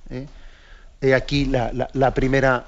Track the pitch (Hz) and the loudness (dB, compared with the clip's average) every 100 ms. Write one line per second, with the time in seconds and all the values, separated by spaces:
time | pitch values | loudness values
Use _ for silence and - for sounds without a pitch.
0 | - 127 143 - - - - - - - | -14 -12 -12 -16 -20 -20 -20 -20 -20 -2
1 | 131 131 - 143 135 131 113 123 123 135 | 2 2 2 -2 0 0 -2 -4 -6 0
2 | 131 123 135 135 131 123 | 0 2 0 2 2 0